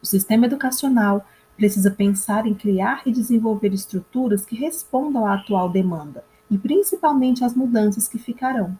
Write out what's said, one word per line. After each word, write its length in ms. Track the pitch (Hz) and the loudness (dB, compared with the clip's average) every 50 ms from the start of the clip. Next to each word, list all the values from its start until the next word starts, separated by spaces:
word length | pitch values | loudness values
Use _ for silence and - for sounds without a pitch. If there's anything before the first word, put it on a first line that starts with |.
O 40 | - - | -6 -2
sistema 400 | - 196 190 - 214 226 240 240 | -2 -2 0 2 2 4 4 2
educacional 760 | 254 277 - 254 254 - - 269 262 233 208 202 202 202 202 _ _ _ _ _ _ | 2 -2 -4 -4 -4 -2 0 2 2 4 4 4 2 0 -2 _ _ _ _ _ _
precisa 360 | - 214 208 196 202 190 202 | 2 2 2 2 4 2 2
pensar 560 | 196 - 202 202 202 196 - - 208 214 226 233 | 2 2 0 2 2 0 -2 -2 -2 -2 0 -2
em 80 | 208 | -2
criar 480 | 196 - 208 196 185 190 214 262 269 - | -2 0 0 0 0 0 -2 -2 -2 -2
e 60 | 262 | -2
desenvolver 600 | 226 254 220 - 240 226 220 226 214 208 - 202 | -2 -2 0 2 2 2 2 2 -2 0 0 -2
estruturas 720 | 190 196 - - - 185 175 _ _ 254 254 247 208 196 - | -2 -2 -6 -6 -8 -8 -8 _ _ -2 0 0 0 0 -2
que 120 | - - | -6 -8
respondam 720 | 226 269 320 330 - - - - 254 285 302 277 247 220 202 | -6 -4 -6 -6 -8 -12 -4 -2 -2 -2 0 -2 0 0 0
à 80 | 196 | 0
atual 340 | 196 - - 208 185 180 180 | -2 -2 -2 -2 0 0 0
demanda 560 | 175 190 185 185 170 160 147 147 139 - - _ _ _ _ _ | 0 0 0 0 -2 -4 -10 -12 -16 -18 -18 _ _ _ _ _
e 80 | 214 196 | -4 -2
principalmente 840 | 196 - 294 392 403 - - 370 - 311 294 269 254 254 247 247 247 | -2 2 2 2 2 0 -2 0 0 2 2 4 2 2 2 2 0
às 100 | 247 240 | 0 0
mudanças 540 | 254 262 247 233 220 214 208 202 226 - - | 0 0 2 2 2 2 2 0 0 -4 -6
que 100 | - 226 | -6 -10
ficarão. 600 | - - 233 - 254 254 262 233 196 180 185 190 | -8 -8 -10 -4 -4 -4 -2 -2 -4 -4 -6 -12